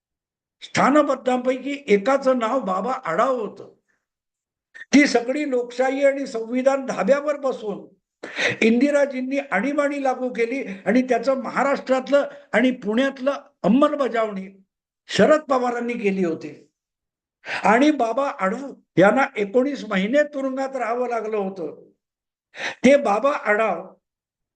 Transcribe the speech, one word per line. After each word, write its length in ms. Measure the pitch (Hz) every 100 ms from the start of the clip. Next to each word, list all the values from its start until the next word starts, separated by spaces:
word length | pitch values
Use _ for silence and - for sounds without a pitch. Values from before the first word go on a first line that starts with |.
| _ _ _ _ _ _
स्थानबद्धांपैकी 1200 | - - 208 294 294 262 254 247 247 262 277 277 -
एकाचं 520 | 202 196 277 262 254
नाव 200 | 220 262
बाबा 340 | 196 190 233
आढाव 420 | 254 165 170 262 247
होतं. 380 | 202 - - _ _ _ _ _ _ _ _ _ _ - -
ती 120 | 277 285
सगळी 420 | 233 233 277 294
लोकशाही 560 | 247 240 - 262 277 277
आणि 200 | 277 269
संविधान 580 | 226 226 254 262 269 247
धाब्यावर 520 | 190 190 285 294 285
बसवून 500 | 269 - 214 165 - _ _ _ - - - -
इंदिराजींनी 760 | 226 240 285 285 277 254 254 277 277
आणीबाणी 520 | 185 254 294 285 285
लागू 260 | 269 247 254
केली 340 | 208 233 269 196 196 -
आणि 160 | 247
त्याचं 400 | 254 240 254 262
महाराष्ट्रातलं 840 | 165 160 269 254 - 262 254 277 - - -
आणि 180 | 208 262
पुण्यातलं 600 | - 196 226 269 262 262 269 - _
अंमलबजावणी 840 | 180 254 294 294 254 226 220 196 190 - _ _ _ _ -
शरद 320 | - 226 302
पवारांनी 540 | 302 254 247 240 240
केली 320 | 233 202 190 170
होती. 420 | 156 151 - _ _ _ _ _ _ _ _ - -
आणि 280 | 185 226 294
बाबा 380 | 285 226 226 277
आढाव 440 | - 190 240 277 - _ -
यांना 280 | 190 247 269 208
एकोणीस 500 | 202 247 269 254 214
महिने 380 | 190 202 285
तुरुंगात 520 | 294 277 269 262 269 262
राहावं 320 | 220 240 247
लागलं 300 | 233 214 214
होतं. 520 | 190 185 151 - - _ _ _ _ _ _ - - - 247
ते 100 | 277
बाबा 340 | 220 208 277
आढाव 640 | 294 214 208 220 170 185 - _ _ _ _ _